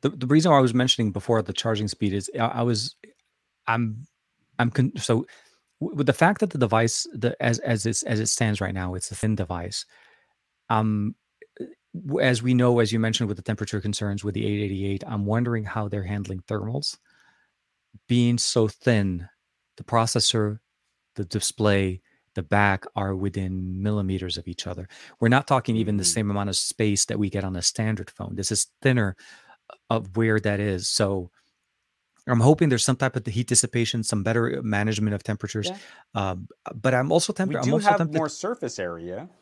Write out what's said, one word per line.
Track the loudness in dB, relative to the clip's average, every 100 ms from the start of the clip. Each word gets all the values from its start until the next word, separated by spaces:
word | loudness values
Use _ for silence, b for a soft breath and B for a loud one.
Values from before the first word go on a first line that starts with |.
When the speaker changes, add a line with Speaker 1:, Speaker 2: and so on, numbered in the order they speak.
Speaker 1:
the, | -2
the | -2 2
reason | 4 6
why | 6
I |
was | 6
mentioning | 2 0 2 0
before | -2 0 0
the | 0
charging | -4 -2 -2 -2
speed | -2 -2
is | -2 -4 -2
I, | -2
I | 2
was, | 0 0 -2 -10 -20 _ _ _ _ _ -2
I'm, | 0 0 -4 -14 _ _ _ _ -2
I'm | 0
con-, | 2 0 0
so | 0 0 0 b b b b _
w-, | -8 -2
with | 0
the |
fact | 4 2 2
that | -2
the | 0
device, | 2 4 2 0 -6
the, | -4 -4 -2
as, | -2 -2
as | -2 -2 -2
it's, | -4
as | -2 -2
it | -2
stands | 0 0 0
right | -4
now, | -4 -6 -6
it's | -10
a | -4
thin | -2 -2
device. | -4 -6 -6 -10 -12 b b b b b _ _ _
Um, | 0 2 0 -2 -6 _ _ -20 -16 -16 -16 _ -14 -6
w-, | 0 2
as | 2
we | 2
know, | 4 4 4
as | 2
you | 2
mentioned | 0 -2 -4
with | -4
the |
temperature | -6 -4 -4 -4
concerns | -4 -4 -4 -4
with | -4
the | -2 -2
eight | -2
eighty-eight, | -2 -4 -4 -4 -4
I'm | -4 0
wondering | 0 0 -2
how | -4 -6 -4
they're | -4
handling | -4 -6 -6 -10 -6
thermals. | -6 -4 -4 -6 -8 b b b b b b _ _ _ -20 _
Being | 2 4 2
so | 2 2 2
thin, | 2 2 2 2 -2 -8 _ _ _ _ _
the |
processor, | 0 0 2 2 0 2 0 -4 _ _ _ _ _ -10
the |
display, | -6 -4 -4 0 2 4 2 -4 _ _ _
the | -8
back | 0 4 4 2 -4 -6
are | -4 -2
within | -4 -4 -4 -4 -6 -4
millimeters | -2 0 0 -2 -4 -8
of | -10
each | -10 -10
other. | -10 -12 B B B
We're | 4
not | 4 4
talking | 0 2 0
even | 2 2
the |
Speaker 2:
Mm. | 0
Speaker 1:
same | 0 0
amount | -2 -2
of | -2
space | -4 0 2 2 0
that | 0
we | 0
get | 0 -4
on | -2
a |
standard | -2 0 -2 -2 -6
phone. | _ -10 -6
This | -2
is | -2 -4 _
thinner | 2 4 2 -2 B B B B _ -20 _
of | -2 -2 0
where | 2 4
that | 2 -2
is. | -2 -2 -2
So | 0 2 0 -6 _ _ _ _ _ _ _ _ _ 0
I'm | 4
hoping | 6 6 4
there's | 2
some | 2 0
type | 0 -2
of | -4
heat | -4 2
dissipation, | 2 2 0 -2 -2
some | -2 -2
better | 0 2 0 -2
management | -2 0 0 0 0 -2
of |
temperatures. | -4 -4 -4 -4 -6
Speaker 2:
Yeah. | -8 B B B
Speaker 1:
Um, | -4 -4 -4 -10 -16 -14
but | -4 0
I'm | 2 2
also | 2 0
temp-, | -4 -2
Speaker 2:
We | -2
Speaker 1:
I'm |
Speaker 2:
do | 0
Speaker 1:
also | 2 4
Speaker 2:
have | 2
Speaker 1:
tempted | 2 0
Speaker 2:
more | -2
surface | -4 -6 -6 -6 -6
area. | -8 -6 -10 -10 -12 _